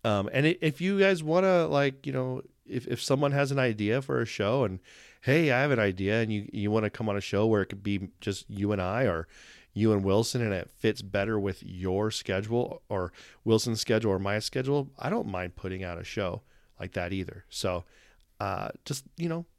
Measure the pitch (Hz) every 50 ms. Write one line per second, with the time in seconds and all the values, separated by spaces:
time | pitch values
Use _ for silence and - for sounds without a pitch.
0 | - 113 104 101 98 104 - 131 147 160 - - - 156 131 - 170 190 202 196
1 | 196 196 196 165 156 151 160 180 190 190 185 175 160 160 147 143 143 139 131 135
2 | - 139 135 131 127 127 127 127 - - _ _ _ - - 127 - - 123 -
3 | - - 139 135 143 143 143 143 143 135 139 139 131 123 110 104 104 104 113 139
4 | 135 139 139 123 117 110 - - 101 101 120 139 127 101 92 92 _ - - -
5 | - - - _ - 127 139 165 165 147 123 123 139 151 139 113 107 101 92 92
6 | 95 98 107 113 113 110 110 104 101 - - 107 101 104 107 110 107 104 - -
7 | 113 107 101 101 - - - 98 107 113 110 104 95 - - 98 98 101 101 95
8 | 95 90 _ _ - 107 98 - - - 104 98 101 101 107 98 92 90 101 120
9 | 135 107 85 82 85 _ - - - - - - - _ _ 101 110 110 107 101
10 | 95 98 95 107 117 - - 123 120 107 98 90 - - - _ - 110 104 -
11 | 104 95 95 98 98 110 113 107 98 98 98 - - - 92 92 90 92 92 98
12 | 107 110 - - - - 95 95 104 107 117 120 123 - - - _ _ 107 95
13 | 90 85 - - - - - _ _ 110 113 110 - 120 113 107 - - 117 110
14 | 110 107 95 95 98 98 104 107 110 - - 131 127 135 143 143 139 139 - -
15 | - 143 202 233 - - 95 90 90 90 - - - 95 92 92 95 90 87 85
16 | 90 - - 110 101 90 92 - _ _ _ _ _ _ _ _ - 95 - 98
17 | 90 87 95 95 92 - - 98 - _ - - - 98 90 87 - - _ -
18 | _ _ _ _ _ _ _ _ 104 98 95 - - - - - _ - 147 135
19 | - - _ - 165 170 160 170 170 _ _